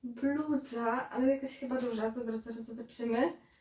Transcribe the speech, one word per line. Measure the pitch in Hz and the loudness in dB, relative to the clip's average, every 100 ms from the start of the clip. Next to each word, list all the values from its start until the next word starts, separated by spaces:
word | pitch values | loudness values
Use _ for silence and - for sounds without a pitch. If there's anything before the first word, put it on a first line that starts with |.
| 247 | -10
Bluza, | 233 269 294 302 277 - 233 233 247 - | -2 0 2 2 0 0 0 2 0 -2
ale | - 262 | 2 4
jakaś | 269 269 - | 4 0 -6
chyba | 262 254 | -2 0
duża. | 240 220 220 | 0 0 0
Dobra, | 233 226 220 | 0 -4 -4
zaraz | 233 226 | -6 -10
zobaczymy. | 226 233 - - 233 226 311 - - - | -10 -10 -10 -4 0 4 4 2 -16 -20